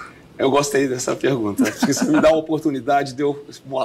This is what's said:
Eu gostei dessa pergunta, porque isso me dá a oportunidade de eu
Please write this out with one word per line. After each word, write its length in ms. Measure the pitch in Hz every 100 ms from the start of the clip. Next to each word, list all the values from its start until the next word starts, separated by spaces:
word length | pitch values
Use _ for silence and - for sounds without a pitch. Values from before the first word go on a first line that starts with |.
| - - - -
Eu 140 | 131
gostei 380 | 139 143 139 139
dessa 260 | 127 143 135
pergunta, 480 | 135 135 104 101 113
porque 200 | - 220
isso 200 | 135 -
me 80 | 151
dá 100 | 156
a 60 | 160
oportunidade 760 | 156 156 156 135 120 143 139
de 100 | 127
eu 220 | 143 139 - 127 135 135